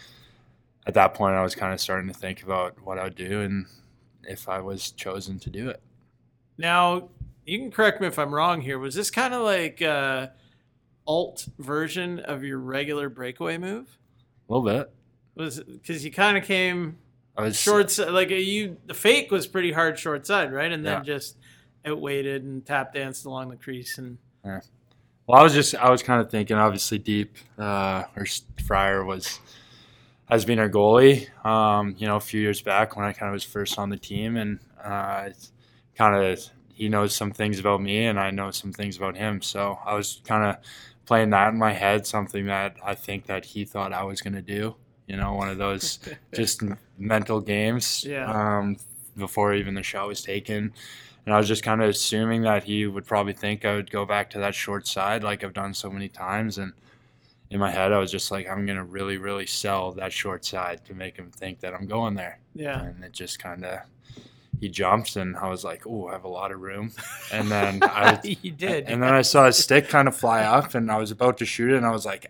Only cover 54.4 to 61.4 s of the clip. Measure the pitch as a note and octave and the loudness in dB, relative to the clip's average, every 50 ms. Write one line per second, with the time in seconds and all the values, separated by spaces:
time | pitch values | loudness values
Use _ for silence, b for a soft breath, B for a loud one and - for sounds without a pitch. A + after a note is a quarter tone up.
54.4 | G2 G2+ G2+ - - - G2+ G2+ - - - G2 F#2+ G2+ G#2+ A2+ G#2 G#2 G2+ F#2+ | -4 -2 -2 -4 -6 -4 -6 -4 -4 -4 -4 -2 0 0 0 -2 -2 -4 -4 -4
55.4 | G#2 G2 F#2 G2 G2 G2 F#2+ - - G2 G2 G2 G2+ F#2+ - - F#2 F#2 G2 G#2+ | -6 -8 -8 -8 -8 -8 -8 -8 -10 -10 -8 -10 -10 -10 -10 -10 -6 -4 -4 -2
56.4 | A2 A2 G2 G2 F#2+ F#2 - b b b b b b b b b b b b b | -2 -4 -4 -6 -10 -10 -12 b b b b b b b b b b b b b
57.4 | b b G#2 G2+ G2+ F#2+ E2+ F#2+ F#2+ G2 G#2 G2+ F#2+ F2+ F#2 F#2+ - - G2 G2 | b b -2 0 0 0 2 2 2 4 4 2 2 0 -4 -6 -6 -6 -6 -6
58.4 | F2+ F#2 G2 G2+ G2+ G2+ G2 F#2+ F#2 F2 F2+ G2 G2 G2 G2 F#2+ F#2+ G2+ G2+ G2 | -6 -6 -6 -6 -6 -6 -6 -6 -8 -8 -8 -6 -6 -6 -6 -6 -6 -6 -6 -6
59.4 | F#2+ - - - - G2+ G2 F#2+ F#2 F#2 F2+ F#2+ F#2+ F#2 - - - G2+ F#2 F2 | -6 -6 -6 -4 -2 -2 -2 -2 -2 -4 -6 -8 -8 -8 -6 -6 -6 -6 -6 -8
60.4 | - - - F#2 F2+ F2+ E2+ E2 _ - F#2+ F#2 F#2 F#2 - - F2+ F2 - - | -8 -8 -6 -6 -6 -6 -8 -10 _ -16 -14 -12 -12 -12 -14 -14 -18 -18 -16 -14